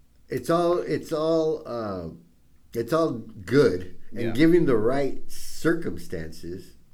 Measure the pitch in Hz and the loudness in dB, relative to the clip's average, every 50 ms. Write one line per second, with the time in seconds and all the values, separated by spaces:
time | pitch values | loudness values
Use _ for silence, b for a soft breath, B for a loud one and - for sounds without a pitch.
0 | - _ _ _ - - 135 127 - - 165 170 175 170 175 175 - - 160 135 | -20 _ _ _ -12 -8 -8 -6 -2 0 0 2 2 2 0 0 -2 -2 -4 -4
1 | - - 160 151 151 160 165 160 160 156 160 - - - 117 117 110 104 98 90 | -4 -4 -4 -2 0 2 2 2 2 0 -2 -4 -6 -8 -8 -6 -6 -6 -6 -6
2 | 82 82 85 - - _ _ _ _ _ _ - - - - 117 113 - 160 160 | -8 -10 -12 -14 -18 _ _ _ _ _ _ -20 -20 -10 -6 -6 -4 0 0 0
3 | 165 156 131 113 110 - - - 98 - 117 143 139 110 90 90 - - - - | 0 0 -2 -6 -10 -12 -14 -14 -4 2 4 6 6 6 4 0 -4 -6 -8 -8
4 | - - - 107 120 117 110 123 160 165 170 175 165 139 127 110 104 117 135 139 | -8 -6 -4 -4 -2 0 2 4 6 6 6 6 6 6 4 4 4 4 2 2
5 | - 196 - - - - - - - - - - - 156 175 - - - - 85 | 2 0 0 -2 -2 -2 -2 -2 -2 -2 -2 0 0 0 0 0 -2 -4 -6 -6
6 | - - - 85 80 80 - - - 85 90 90 85 - - - - - | -8 -8 -8 -8 -8 -8 -10 -10 -10 -10 -10 -12 -12 -16 -20 -20 -20 -20